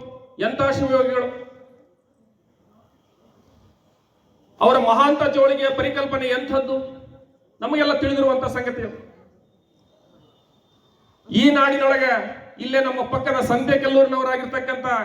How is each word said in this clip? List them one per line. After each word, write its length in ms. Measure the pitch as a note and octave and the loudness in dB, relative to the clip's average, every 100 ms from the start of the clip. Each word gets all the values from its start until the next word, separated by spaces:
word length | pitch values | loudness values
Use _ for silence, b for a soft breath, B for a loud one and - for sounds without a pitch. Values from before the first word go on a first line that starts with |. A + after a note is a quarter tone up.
| - - - - | -16 -20 -16 -6
ಎಂಥ 220 | G#3+ C4+ | -4 -2
ಶಿವಯೋಗಿಗಳು, 840 | C#4 C4+ C4+ C4 B3+ B3+ B3 - - - - _ _ _ _ _ _ _ _ _ _ _ _ _ _ _ _ _ _ _ _ _ _ _ _ _ _ _ _ - | -2 0 0 2 2 -2 -4 -8 -16 -20 -20 _ _ _ _ _ _ _ _ _ _ _ _ _ _ _ _ _ _ _ _ _ _ _ _ _ _ _ _ 0
ಅವರ 180 | A#3+ B3+ | 4 4
ಮಹಾಂತ 440 | A3+ A#3 C#4+ D4 | 4 4 4 2
ಜೋಳಿಗೆಯ 460 | D4 C#4 C4+ C#4 C4+ C4 | 0 2 2 2 -2 -2
ಪರಿಕಲ್ಪನೆ 500 | C4+ C#4 C4+ C4+ B3+ | -4 -4 -4 -4 -2
ಎಂಥದ್ದು, 720 | B3+ - C4+ C4 C4+ C4 - - - _ _ _ - | -4 -2 -4 -2 -4 -6 -14 -20 -20 _ _ _ -10
ನಮಗೆಲ್ಲ 380 | C#4 D4+ D4 C#4 | -2 0 0 0
ತಿಳಿದಿರುವಂತ 460 | C4+ C#4 C4+ C4 | -2 0 2 0
ಸಂಗತಿ 380 | C4 B3 B3 A#3+ | -2 -4 -6 -8
ಅದು. 260 | G#3+ - - - _ _ _ _ _ _ _ _ _ _ _ _ _ _ _ _ _ _ _ _ - | -10 -12 -20 -20 _ _ _ _ _ _ _ _ _ _ _ _ _ _ _ _ _ _ _ _ -4
ಈ 200 | G3 C#4+ | 4 4
ನಾಡಿನೊಳಗೆ 1000 | C#4+ C#4 C#4 C4+ C4+ C4 A3+ G#3+ - - - | 6 4 2 2 2 2 0 -4 -12 -18 -12
ಇಲ್ಲೇ 200 | B3+ C4+ | -2 0
ನಮ್ಮ 220 | C4 B3+ | 0 -2
ಪಕ್ಕದ 380 | B3 C4 C#4 C4 | -4 -4 -2 -2
ಸಂತೆಕಲ್ಲೂರಿನವರಾಗಿರ್ತಕ್ಕಂಥ 1500 | A3+ A#3+ C4+ C#4 C4+ C4+ C4+ C4 C4 B3+ B3 C4 B3+ C4 B3+ A3+ | 0 0 2 0 4 4 4 2 -2 -4 -4 -6 -6 -6 -4 -4